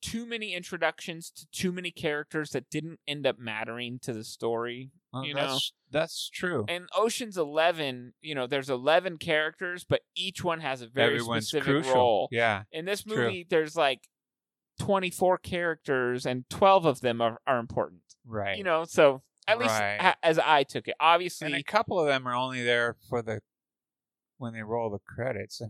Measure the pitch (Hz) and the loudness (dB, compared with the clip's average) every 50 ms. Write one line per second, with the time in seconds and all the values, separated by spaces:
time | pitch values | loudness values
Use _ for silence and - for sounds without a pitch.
0 | - - - 226 240 233 233 226 220 202 175 175 180 - 190 165 165 160 - - | -10 -8 -8 -8 -8 -6 -8 -8 -6 -6 -8 -8 -8 -10 -4 -2 0 0 -2 -2
1 | - - 165 165 170 - - - 151 _ - - 190 180 180 185 180 175 - - | -8 -12 -12 -12 -14 -16 -18 -20 -18 _ -6 -4 -2 -2 -2 -4 -6 -10 -8 -4
2 | - 156 147 147 151 - - 156 151 - - 131 - - - 151 151 165 160 - | -4 -2 -2 -4 -4 -6 -6 -6 -6 -4 -6 -6 -6 -6 -8 -8 -8 -8 -12 -12
3 | _ 147 147 147 139 135 - - 120 113 107 110 113 113 117 120 120 120 123 127 | _ -10 -4 0 0 0 0 -2 -4 -8 -6 -6 -6 -8 -8 -8 -8 -8 -8 -8
4 | - 139 120 107 113 - - - 117 117 117 113 117 120 120 127 131 135 _ _ | -8 -8 -8 -8 -8 -12 -8 -4 -2 -2 -2 -2 -2 -4 -8 -10 -14 -16 _ _
5 | _ _ - 127 139 147 143 139 139 135 131 139 - - - _ _ _ 135 151 | _ _ -10 -8 -8 -6 -4 -2 -2 0 0 -2 -4 -4 -8 _ _ _ -2 -2
6 | 165 165 - - - - - - 185 180 170 127 104 131 170 180 180 - - 190 | -2 -2 -4 -10 -10 -10 -8 -6 -4 -2 -2 -2 -2 -4 -4 -6 -8 -4 -2 0
7 | 214 233 - - 254 214 185 185 151 143 147 156 160 175 170 160 151 135 127 123 | 0 0 0 -4 -8 -6 -4 -4 -4 0 2 2 2 2 2 0 -2 -4 -6 -8
8 | 123 123 - _ - 156 151 135 123 123 143 139 131 135 131 123 127 151 160 180 | -12 -16 -18 _ -12 -8 -6 -4 -4 -2 -2 -2 -2 -2 -2 0 4 4 4 4
9 | 180 190 170 151 - 175 156 156 156 160 - - 185 175 180 180 - - - - | 4 0 -4 -6 -2 0 0 0 0 -2 -4 -8 -8 -8 -8 -8 -2 0 0 0
10 | - _ - - 180 190 170 - - 175 165 160 160 135 135 123 120 113 123 135 | 0 _ -10 -8 -8 -8 -8 -4 -2 -2 -2 -2 -2 -4 -4 -6 -8 -6 0 2
11 | 117 120 - 117 117 117 117 113 110 - 156 147 135 139 139 139 131 131 131 127 | 2 2 2 0 0 -2 -2 -2 -2 -2 -2 -2 0 2 2 2 2 4 4 6
12 | 123 120 107 95 - - 117 117 117 113 104 95 95 - - 160 170 190 202 196 | 6 6 4 2 0 0 0 2 2 2 2 0 -4 -8 -10 -8 -4 -4 -4 -4
13 | - 214 214 - - 185 190 180 170 180 180 160 156 151 151 165 151 135 131 - | -4 -4 -2 0 0 0 -2 -4 -2 2 2 2 2 2 2 2 2 2 2 0
14 | _ _ _ _ _ _ _ _ _ _ _ _ _ _ _ - - 202 196 190 | _ _ _ _ _ _ _ _ _ _ _ _ _ _ _ -6 -2 0 0 2
15 | 185 180 - - 190 180 185 - - - 185 175 175 170 156 - - - 135 127 | 0 -2 -2 2 4 4 4 2 0 -4 -6 -4 -2 -2 -4 -4 -2 0 0 2
16 | 123 123 123 127 - 139 123 127 131 - - - 202 190 190 196 165 156 123 - | 2 0 0 -2 -2 -2 -4 -4 -6 -8 0 4 8 8 8 8 6 4 2 2
17 | 127 120 117 117 117 113 117 - - 139 131 120 117 - - 123 101 76 90 85 | 2 0 0 2 0 0 0 -2 -2 0 0 0 0 -2 -2 -4 -4 -4 -6 -14
18 | _ _ - _ - 117 110 104 101 101 95 202 196 180 160 160 165 165 - - | _ _ -20 _ -14 -8 -6 -4 -4 -4 -4 -2 -2 0 0 0 0 2 6 8
19 | 156 139 135 131 - _ _ _ _ 196 220 - 240 220 220 220 - 101 101 104 | 8 8 6 4 -4 _ _ _ _ 0 0 2 2 2 2 2 0 0 0 2
20 | 180 185 - - - 165 160 160 117 147 156 143 139 - - 120 - - - - | 4 2 4 4 4 2 4 4 4 4 4 4 4 2 -4 -8 -6 -6 -2 2
21 | 151 165 170 175 180 170 - - 156 156 147 160 143 - 202 214 233 - 214 180 | 4 6 6 4 4 -2 -8 -8 -6 -4 -4 -4 -2 0 0 0 0 0 0 0
22 | 156 143 135 131 127 123 123 123 131 127 127 123 120 120 120 120 120 120 113 _ | 2 2 2 0 0 -2 -2 -2 -2 -4 -4 -2 0 2 2 2 2 0 -2 _
23 | _ - 127 120 110 113 107 104 - _ _ _ _ _ _ _ _ _ _ _ | _ -6 -4 -4 -4 -4 -6 -8 -10 _ _ _ _ _ _ _ _ _ _ _
24 | _ _ _ _ _ _ _ - 127 117 113 113 107 104 117 120 117 107 104 101 | _ _ _ _ _ _ _ -12 -12 -12 -10 -10 -6 -4 -2 -2 -2 -2 -4 -8
25 | - - - - 120 131 120 98 101 - - - 117 | -10 -10 -8 -6 -4 -4 -4 -6 -8 -10 -12 -12 -10